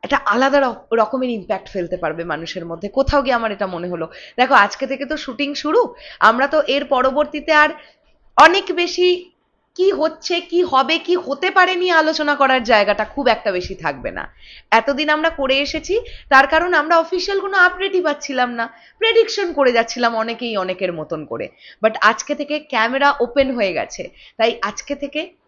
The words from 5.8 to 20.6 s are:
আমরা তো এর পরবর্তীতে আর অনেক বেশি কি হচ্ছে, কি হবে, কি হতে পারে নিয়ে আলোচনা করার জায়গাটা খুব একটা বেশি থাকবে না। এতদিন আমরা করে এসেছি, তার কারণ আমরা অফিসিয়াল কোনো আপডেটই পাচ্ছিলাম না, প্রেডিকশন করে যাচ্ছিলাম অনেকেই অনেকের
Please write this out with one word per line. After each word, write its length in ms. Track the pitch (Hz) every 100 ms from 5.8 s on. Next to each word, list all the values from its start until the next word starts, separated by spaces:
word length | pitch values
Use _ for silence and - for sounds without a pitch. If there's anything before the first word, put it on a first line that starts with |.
| 466 - - -
আমরা 260 | 214 233 269
তো 160 | 311
এর 220 | 294 277
পরবর্তীতে 680 | 285 254 254 269 294 302 302
আর 160 | 302 302 330 - _ _ _ _ -
অনেক 360 | 311 370 392
বেশি 580 | 339 349 349 359 359 - _ _ _ _
কি 160 | - 381
হচ্ছে, 500 | 294 311 311 - 349
কি 220 | 339 339
হবে, 360 | 320 262 254 330
কি 180 | 330 359
হতে 340 | 294 277 370
পারে 240 | 381 370
নিয়ে 180 | 370 359
আলোচনা 420 | 330 311 311 294
করার 280 | 285 269 262
জায়গাটা 420 | 226 220 202 202
খুব 240 | 214 - 247
একটা 240 | 220 -
বেশি 220 | 180 180
থাকবে 360 | 196 156 135 117
না। 220 | - - _ - - _
এতদিন 380 | 226 220 277 302
আমরা 220 | 302 320
করে 280 | 320 262 269
এসেছি, 420 | 285 269 - 403 494 - -
তার 180 | 269 277
কারণ 280 | 320 349
আমরা 240 | 339 302 339
অফিসিয়াল 420 | 330 370 359 392
কোনো 160 | 392 381
আপডেটই 440 | 359 359 392 381
পাচ্ছিলাম 500 | 320 294 - 262 247
না, 180 | 240 233 - _ _
প্রেডিকশন 540 | 453 453 453 - 370
করে 200 | 285 262
যাচ্ছিলাম 440 | 233 233 - 240 226
অনেকেই 400 | 220 226 240
অনেকের 360 | 208